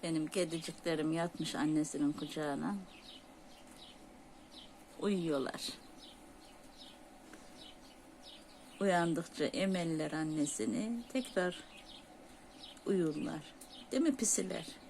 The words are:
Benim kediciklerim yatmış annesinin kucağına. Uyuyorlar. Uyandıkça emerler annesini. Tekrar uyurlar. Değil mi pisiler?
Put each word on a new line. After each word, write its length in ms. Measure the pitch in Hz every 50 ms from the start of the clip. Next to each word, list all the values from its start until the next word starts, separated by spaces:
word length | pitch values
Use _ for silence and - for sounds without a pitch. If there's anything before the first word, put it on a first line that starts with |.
| -
Benim 240 | 170 165 160 156 151
kediciklerim 840 | - 196 180 165 165 165 165 - 175 - - 175 160 156 151 156
yatmış 440 | 160 165 165 170 - - 160 156 -
annesinin 580 | 165 151 151 156 151 151 151 - 143 147 143 151
kucağına. 640 | - 156 147 - - 156 147 139 147 156 170 208 196 190 - - - - - - - - - - - - - - - - - - - - - - - - - - - - - - - - - - - - - - - - - - -
Uyuyorlar. 640 | - 202 202 185 170 165 151 139 131 - - - - - - - - - - - - - - - - - - - - - - - - - - - - - - - - - - - - - - - - - - - - - - - - - - - - - - - - - - - - - - - - - - -
Uyandıkça 640 | 196 196 185 175 170 170 160 165 170 - - - 151
emerler 680 | - - - 190 196 190 180 170 165 160 156 156 151
annesini. 920 | 151 156 156 156 156 156 147 147 - - - - 208 - 208 220 240 233 233 - -
Tekrar 500 | 262 254 - - 196 180 180 175 - - - - - - - - - - - - - - - - - - - - - - - - - -
uyurlar. 560 | - 202 190 175 160 147 151 - - - 156 151 - - - - - - - - -
Değil 120 | - 262 330
mi 120 | 320 269
pisiler? 500 | - - - - - - 190 190 - 165 - - - -